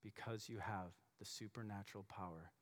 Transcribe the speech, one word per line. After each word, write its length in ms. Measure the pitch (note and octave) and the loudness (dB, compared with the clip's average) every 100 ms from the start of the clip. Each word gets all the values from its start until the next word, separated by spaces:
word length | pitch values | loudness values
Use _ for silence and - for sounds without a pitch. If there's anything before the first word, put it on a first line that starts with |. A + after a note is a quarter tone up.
because 460 | A2 - - A2+ - | -8 -4 2 2 2
you 80 | A2+ | 0
have 320 | G2 G2+ F2+ F2 - - | 4 4 2 -4 -20 -10
the 60 | G2+ | -6
supernatural 800 | - A2 - A2 G2+ G2 G#2 F#2+ | -2 -2 0 2 0 0 -4 -4
power 400 | - F2+ E2 F2 - | -2 0 -2 -6 -12